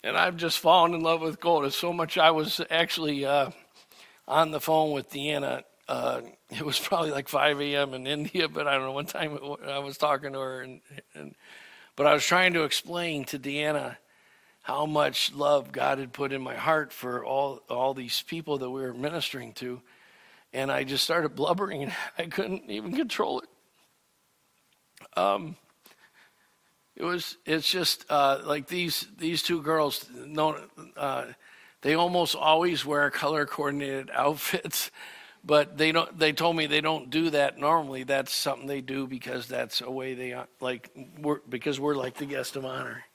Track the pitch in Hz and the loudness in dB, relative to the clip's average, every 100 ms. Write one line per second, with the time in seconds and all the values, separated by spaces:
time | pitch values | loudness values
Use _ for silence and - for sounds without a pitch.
0 | - 156 185 170 165 - - 180 170 170 | 0 2 2 2 -2 2 8 8 8 4
1 | 165 165 160 156 175 160 139 - 175 175 | 2 2 0 0 4 4 4 0 -2 -2
2 | 160 180 160 160 151 - 165 165 170 - | -2 6 8 8 0 -2 0 2 2 0
3 | 156 143 139 143 135 - _ - _ - | -2 0 2 4 2 -4 _ -20 _ -20
4 | - _ - 147 160 151 - 160 156 139 | -20 _ 0 2 2 0 2 2 2 0
5 | 131 143 147 147 139 131 - _ - 127 | -4 -6 -2 -2 -2 -4 -8 _ -6 -2
6 | 123 123 120 - _ - 147 - - 170 | -2 -4 -8 -20 _ -8 -4 -2 0 0
7 | 160 139 135 139 147 143 143 143 139 131 | 0 -2 -2 2 4 2 0 0 0 -2
8 | 131 147 151 180 160 151 147 135 135 139 | -4 -4 -2 0 0 0 2 2 0 -4
9 | 143 - 160 147 143 143 143 139 139 135 | -6 -4 -4 -6 -10 -10 -6 -6 -6 -2
10 | 151 139 143 135 131 131 127 131 _ 139 | 0 2 -2 -6 -6 -8 -12 -16 _ -20
11 | _ 76 73 - - - - - - - | _ -16 -16 -18 -20 -20 -20 -20 -18 2
12 | 147 147 - 175 185 170 151 - - 175 | 4 6 6 4 6 4 0 -2 -4 -6
13 | 170 151 127 143 131 143 151 147 127 123 | -4 -4 -6 -8 -6 -2 0 -2 -4 -10
14 | _ _ _ _ _ _ - 135 156 151 | _ _ _ _ _ _ -6 -4 0 2
15 | 143 127 - 143 143 143 139 135 135 135 | 2 2 -4 0 4 4 2 -2 0 0
16 | 131 - 139 135 127 120 143 156 139 - | -4 -6 -4 -4 -6 -2 2 2 0 -8
17 | 123 123 - 135 139 123 - 123 131 131 | -6 -6 -2 0 -2 -4 -6 0 0 -2
18 | 120 - - 165 156 143 127 135 131 120 | -4 -6 -4 -8 -4 -4 -4 -6 -6 -4
19 | 147 170 - 135 117 107 127 123 _ _ | -4 -4 -4 -6 -12 -10 -10 -10 _ _
20 | - - - - _ 127 135 135 135 135 | -20 -20 -20 -20 _ -4 0 0 0 -2
21 | - 165 151 160 147 175 196 160 143 - | 0 0 0 0 0 0 0 -4 -6 -6
22 | - - 170 - 190 190 - 104 139 254 | -8 -6 -6 -4 -4 -6 -6 -8 -4 -4
23 | 262 - - 127 - _ _ _ _ _ | -2 -2 -2 -2 -8 _ _ _ _ _
24 | _ _ _ _ _ _ _ _ _ - | _ _ _ _ _ _ _ _ _ -20
25 | - - 95 98 82 - _ _ - _ | -6 0 2 2 -4 -12 _ _ -20 _
26 | _ _ _ _ _ _ _ _ _ - | _ _ _ _ _ _ _ _ _ -6
27 | 170 175 - - - 156 - 185 160 - | -4 -4 -6 -10 -2 0 2 0 0 0
28 | - 147 139 139 - 147 135 180 175 - | 0 4 4 4 0 -4 -2 -2 -2 -2
29 | - - 165 160 - 170 147 160 147 - | -6 -6 -2 -2 0 0 2 2 2 0
30 | - 123 131 151 156 147 95 - 165 - | -10 -16 -8 0 0 0 -12 -20 -18 -6
31 | 143 131 123 - - - - _ 135 160 | -4 -4 -6 -14 -20 -20 -20 _ 2 4
32 | 175 175 165 - 151 160 180 151 135 143 | 4 2 2 2 4 6 4 0 0 2
33 | 143 - 147 151 143 - 143 143 139 135 | 2 2 0 0 -2 -2 -2 -2 -4 -6
34 | 131 127 139 151 - 180 170 - - - | -4 0 2 0 -2 -4 -4 -4 -6 -10
35 | - - - - - 151 143 143 156 160 | -20 -20 -20 -16 4 4 4 2 4 4
36 | 165 165 156 151 170 165 151 151 156 156 | 0 2 2 4 2 2 2 2 2 -2
37 | 127 151 165 147 139 135 147 165 143 131 | -2 0 2 4 2 2 2 4 2 -8
38 | 131 139 135 - 143 131 135 143 131 135 | 0 0 0 -2 -2 -4 -6 -8 -6 -6
39 | 135 127 131 127 117 127 117 - 123 131 | -6 -8 -8 -8 -6 -6 -4 -4 -4 -6
40 | 131 123 127 123 127 _ 127 123 - - | -6 -6 -8 -8 -12 _ -6 -6 -10 -20
41 | 127 - 147 147 - 123 147 135 147 143 | -18 -6 -2 -2 -4 -4 -2 -2 0 0
42 | 127 - 143 135 127 139 131 127 123 135 | -2 -6 -6 -6 -6 -6 -8 -8 -8 -12
43 | - | -16